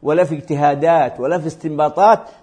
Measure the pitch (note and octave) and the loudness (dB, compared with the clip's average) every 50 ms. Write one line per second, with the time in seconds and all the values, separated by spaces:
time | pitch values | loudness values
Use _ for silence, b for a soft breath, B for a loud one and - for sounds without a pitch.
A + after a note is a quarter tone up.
0 | b C#3+ D3+ E3+ F3+ E3 D#3+ D3 - - D#3 C#3+ D3 D3 C#3+ C#3+ D3 E3 E3+ E3 | b -2 0 0 0 0 -2 -8 -8 -6 -4 0 0 0 0 0 2 2 2 2
1 | C#3+ B2 - - B2 C#3 E3+ F3+ D3+ D#3+ D#3+ - - E3 D3+ C#3+ D3+ D3+ D3 E3+ | 2 0 -4 -6 -6 -4 -4 -4 -6 -8 -10 -8 -10 -8 -4 -2 -2 -2 0 2
2 | F#3+ G#3+ A3+ G3 - B B B | 4 4 4 4 0 B B B